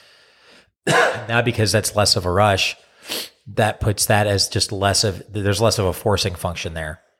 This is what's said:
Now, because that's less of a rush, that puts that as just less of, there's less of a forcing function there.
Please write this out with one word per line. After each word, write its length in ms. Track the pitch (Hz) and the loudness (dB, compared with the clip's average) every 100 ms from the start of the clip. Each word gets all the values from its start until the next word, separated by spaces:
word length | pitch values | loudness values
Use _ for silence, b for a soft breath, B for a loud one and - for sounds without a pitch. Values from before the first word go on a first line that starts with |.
| b b b b b b b _ - - - - - | b b b b b b b _ -2 2 2 -2 -2
Now, 140 | 117 | 0
because 300 | 117 117 107 | 0 0 2
that's 240 | 110 - 107 | 2 0 0
less 220 | 98 - | 2 2
of 80 | 90 | 2
a 60 | |
rush, 440 | 90 104 95 - - B B B B B B - 101 | 2 4 2 0 -6 B B B B B B -8 -2
that 240 | 107 - | 0 0
puts 280 | 113 101 - | -2 0 2
that 200 | 107 104 | 2 2
as 220 | 98 - | 0 0
just 220 | 104 - | -2 -4
less 320 | 98 98 95 107 | 0 0 2 0
of, 180 | 92 - | -4 -8
there's 300 | 101 101 98 | -4 0 2
less 180 | 113 107 | 2 2
of 60 | 95 | 0
a 80 | |
forcing 420 | 82 113 98 101 87 | 0 0 0 0 -4
function 380 | 90 85 85 | -6 -6 -8
there. 260 | 80 78 - _ | -8 -10 -12 _